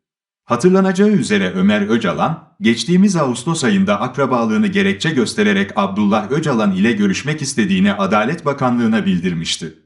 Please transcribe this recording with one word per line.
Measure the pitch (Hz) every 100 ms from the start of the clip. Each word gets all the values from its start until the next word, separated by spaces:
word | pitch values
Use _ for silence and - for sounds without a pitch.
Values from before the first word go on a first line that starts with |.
| _ _ _ _ -
Hatırlanacağı | 196 180 185 190 180 214
üzere | 196 - 208 180 185
Ömer | 196 214
Öcalan, | 202 233 185 151 139 160 - -
geçtiğimiz | 110 117 - 180 202 170
Ağustos | 135 117 170 165
ayında | 117 196 196 202
akrabalığını | 123 143 131 127 113 107 208
gerekçe | 190 196 196 160
göstererek | 139 107 - 208 98 98 -
Abdullah | 98 98 101 107 101
Öcalan | 147 147 117 104
ile | 92 110
görüşmek | 104 101 92 139 151
istediğini | 135 - 190 185 202
Adalet | 190 190 208 113 160 147
Bakanlığı'na | 135 131 120 113 110 92
bildirmişti. | 90 90 82 - - 80 80